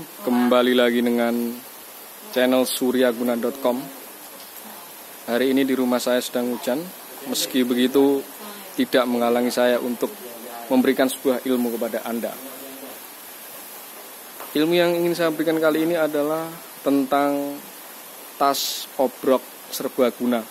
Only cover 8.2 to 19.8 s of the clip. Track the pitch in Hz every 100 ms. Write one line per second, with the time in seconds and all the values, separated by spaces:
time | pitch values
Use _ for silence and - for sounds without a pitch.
8.2 | - - - - - - 123 131 123 120
9.2 | 120 120 123 123 123 120 127 117 123 -
10.2 | - - - - - 131 131 131 131 -
11.2 | 139 120 131 123 120 113 113 107 117 117
12.2 | 104 - - - - - - - - -
13.2 | - - - - - - - - - -
14.2 | - - - 147 160 175 170 170 175 165
15.2 | 165 156 160 160 160 156 165 170 151 151
16.2 | 147 160 165 165 - - 139 139 131 143
17.2 | 143 143 143 143 - - - - - -
18.2 | - - 139 135 - - - - 127 -
19.2 | 135 127 - - - -